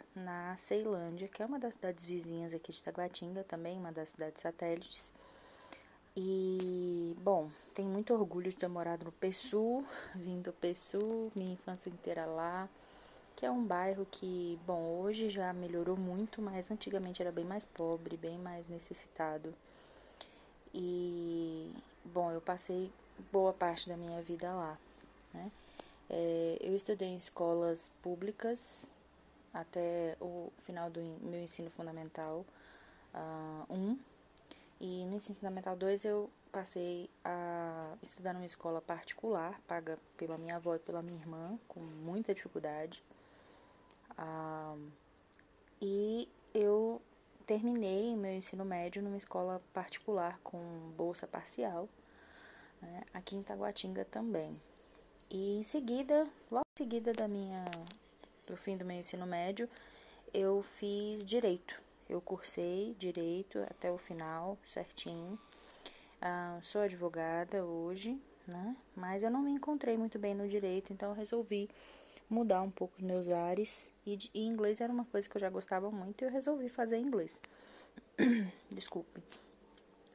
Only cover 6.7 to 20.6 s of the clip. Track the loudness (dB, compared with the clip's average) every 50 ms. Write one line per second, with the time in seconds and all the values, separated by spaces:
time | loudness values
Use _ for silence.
6.7 | 0 0 0 0 0 0 0 -2 -2 2 4 6 6 6 4 0 -4 -12 -18 -10
7.7 | -4 -2 0 0 2 2 4 4 4 4 4 2 0 0 0 0 0 0 0 -2
8.7 | 0 0 0 0 0 -2 -4 -6 -4 0 2 2 2 2 2 2 4 4 4 4
9.7 | 4 2 0 -2 -6 -10 -10 -8 -8 -6 -4 -4 -4 -4 -4 -4 -4 0 0 0
10.7 | 2 2 -2 0 2 2 2 2 2 0 -2 -2 -2 -2 -2 -4 -4 -6 -6 -8
11.7 | -6 -6 -6 -8 -8 -6 -4 -4 -2 -2 -2 -2 0 0 0 0 0 -2 -4 -6
12.7 | -8 -16 -20 -20 -20 -20 -20 -20 -20 -20 -20 -16 -8 -2 0 2 2 2 2 4
13.7 | 4 4 4 2 2 0 -2 -4 -4 -6 -4 -2 -2 -2 -2 -2 -4 -4 -2 -2
14.7 | -2 0 0 0 0 0 2 2 2 2 2 2 2 2 0 0 0 -2 -2 -2
15.7 | 0 0 2 2 2 2 2 0 0 0 -2 -2 -2 -4 -4 -2 -2 -2 -2 -2
16.7 | -4 -4 -2 0 0 0 0 -2 -2 -2 -2 0 0 0 -2 0 -2 -2 -4 -4
17.7 | -4 -2 0 0 0 0 -2 -4 -6 -4 -4 -4 -6 -4 -6 -6 -6 -8 -8 -6
18.7 | -6 -6 -4 -6 -6 -8 -10 -8 -2 -2 0 0 0 -2 -6 -8 -10 -12 -16 -20
19.7 | -20 -20 -20 -20 -20 -20 -20 -20 -16 -16 -16 -16 -18 -20 -20 -20 -20 -20